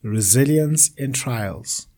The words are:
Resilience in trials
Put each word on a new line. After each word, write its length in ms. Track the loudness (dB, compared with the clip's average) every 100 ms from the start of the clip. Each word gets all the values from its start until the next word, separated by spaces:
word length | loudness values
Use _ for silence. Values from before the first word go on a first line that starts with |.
Resilience 880 | -4 -2 2 4 4 4 2 2 0 0
in 160 | -6
trials 760 | -4 -4 -4 -4 -8 -8 -10 -10